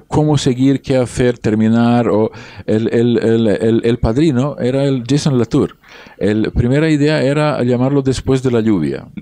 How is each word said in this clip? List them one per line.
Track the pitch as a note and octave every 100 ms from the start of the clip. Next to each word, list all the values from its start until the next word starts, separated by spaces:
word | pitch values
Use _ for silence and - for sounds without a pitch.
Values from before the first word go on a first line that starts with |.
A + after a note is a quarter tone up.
| -
cómo | - D3+ D3
seguir, | - B2 C3+ C3+
qué | - C3
hacer, | B2 - B2 A#2+
terminar, | A#2 A2 A2 A#2 A#2 A#2+ A2+
o | G2+ A2 - - - -
el, | G#2+ A2+
el, | A#2 A#2+ A#2
el, | A2+ A2+ A2
el, | F#2 A2+ A2+ A2+
el | B2
padrino | A#2 A2+ E3 B2 C#3 G#2+
era | A#2+ C3+
el | C#3 C3+ A#2+
Jason | D3 D#3 C3
Latour. | A2+ D3 F#2 - _ - - -
El | G2 G#2+ G#2
primera | - A#2+ C#3 D#3+
idea | D3+ C#3+ D3+
era | C3 C#3+ D3+ -
llamarlo | B2 A#2+ B2+ C#3+
Después | C3+ B2 - C3
de | B2+
la | A#2+
lluvia. | A2 G2 D2 C2+ - -